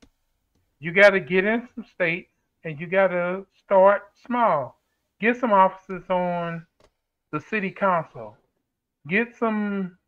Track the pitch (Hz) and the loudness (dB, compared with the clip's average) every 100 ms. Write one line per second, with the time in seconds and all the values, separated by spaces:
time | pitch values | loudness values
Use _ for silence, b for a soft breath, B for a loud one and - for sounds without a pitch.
0 | _ _ _ _ _ _ _ _ 156 175 | _ _ _ _ _ _ _ _ -6 6
1 | 202 196 143 185 196 233 240 - - _ | 6 6 0 0 0 -2 -6 -16 -18 _
2 | 175 170 - _ _ _ 170 151 170 190 | -4 -4 -10 _ _ _ -14 -12 -4 0
3 | 190 175 175 190 196 _ _ 196 196 202 | 0 0 -4 -6 -12 _ _ 4 6 4
4 | - _ - 247 226 160 123 - _ _ | -4 _ -6 0 2 0 -4 -12 _ _
5 | _ _ 208 240 247 202 190 190 _ 185 | _ _ -2 0 2 4 4 2 _ -14
6 | - 180 180 175 170 165 165 _ _ _ | -4 -2 -2 -4 -6 -8 -12 _ _ _
7 | _ _ _ 151 - 220 190 185 202 175 | _ _ _ -10 -6 -6 -6 -2 0 0
8 | 151 131 110 107 _ _ _ _ _ _ | -4 -14 -18 -20 _ _ _ _ _ _
9 | 143 190 233 - 226 214 208 202 185 - | -4 -4 -4 -4 -4 -4 -4 -6 -8 -12